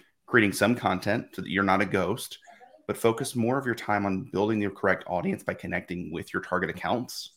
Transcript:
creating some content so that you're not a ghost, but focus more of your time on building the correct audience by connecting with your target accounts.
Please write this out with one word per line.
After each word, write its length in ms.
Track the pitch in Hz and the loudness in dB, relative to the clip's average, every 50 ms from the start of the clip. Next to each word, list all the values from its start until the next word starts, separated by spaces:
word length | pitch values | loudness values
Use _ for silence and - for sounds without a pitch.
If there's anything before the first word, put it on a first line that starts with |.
| - _ _ _ _ | -16 _ _ _ _
creating 280 | - - 120 107 101 87 | 2 4 6 6 6 4
some 220 | - 104 107 120 | 4 4 4 4
content 520 | 117 - 98 92 90 - 104 104 - - - - | 4 2 0 0 0 0 0 -2 -2 -2 -6 -10
so 80 | - | -10
that 80 | 92 - | -6 -2
you're 140 | 85 95 98 | 0 2 4
not 180 | 95 95 98 | 6 6 4
a 40 | 104 | 4
ghost, 540 | 95 98 98 90 90 110 - - - - - _ - - - - - - - _ - | 2 0 0 0 0 -2 -4 -6 -10 -14 -16 _ -20 -20 -20 -20 -20 -20 -12 _ -6
but 100 | 107 - | -4 2
focus 380 | - 113 113 - 135 - - | 2 2 2 2 -2 -4 -2
more 220 | 123 113 117 131 139 | 0 0 2 0 0
of 80 | 127 | 0
your 100 | 123 113 | -2 -4
time 300 | - - - 104 104 101 | -4 -2 0 0 0 2
on 240 | 101 95 95 - - | 0 -2 -2 -4 -4
building 280 | - 92 104 107 113 107 | -2 0 0 2 2 0
the 100 | 104 98 | 0 -2
correct 340 | 95 - - 98 92 - - - | -2 0 0 0 0 0 -2 -4
audience 360 | 87 87 87 98 95 - - | -4 -2 -2 -2 -4 -4 -4
by 100 | - 90 | -6 -6
connecting 580 | - - 90 92 87 - - 87 87 87 80 | -6 -6 -6 -6 -6 -6 -6 -8 -8 -8 -8
with 220 | 82 85 - - - | -8 -8 -8 -6 -6
your 80 | 90 | -6
target 280 | - - 90 92 90 80 | -4 -2 -2 -2 -2 -2
accounts. 640 | 82 - - 87 107 120 127 - - - - - _ | -4 -4 -4 -2 -2 -2 -4 -6 -10 -14 -14 -16 _